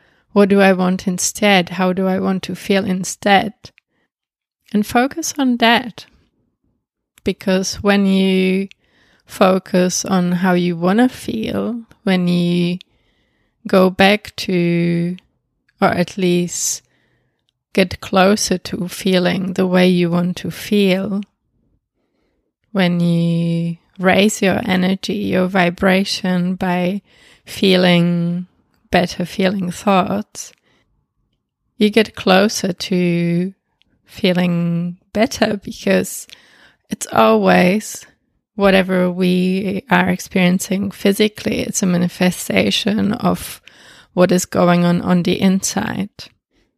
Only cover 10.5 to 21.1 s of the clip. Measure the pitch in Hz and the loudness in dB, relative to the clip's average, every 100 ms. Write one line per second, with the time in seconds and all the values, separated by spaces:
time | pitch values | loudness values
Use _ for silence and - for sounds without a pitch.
10.5 | 180 175 170 175 208 254 - - 226 220 | 2 0 0 0 2 2 0 -8 -6 -4
11.5 | 202 202 240 226 _ 196 185 175 175 175 | -4 -6 -8 -12 _ -2 0 2 0 0
12.5 | 175 175 180 - _ _ _ _ _ _ | 0 -2 -4 -10 _ _ _ _ _ _
13.5 | _ 214 190 185 185 196 208 - - - | _ 0 2 2 4 2 2 -4 -12 -4
14.5 | 180 170 170 170 170 170 180 _ _ _ | -2 0 0 0 0 -2 -6 _ _ _
15.5 | _ _ _ 196 175 175 - 180 175 175 | _ _ _ 0 0 -2 -2 0 0 -2
16.5 | - - - - _ _ _ _ _ _ | -6 -6 -8 -12 _ _ _ _ _ _
17.5 | _ _ - 185 - - 196 185 208 - | _ _ 0 0 -2 -2 2 4 2 0
18.5 | 185 - - 180 - 190 185 180 185 185 | -4 -4 -8 -8 -4 0 0 0 -2 -4
19.5 | 185 185 180 180 180 175 175 175 175 175 | -2 0 4 4 4 2 0 -2 -4 -8
20.5 | - - 208 196 185 196 | -10 -2 2 2 2 -2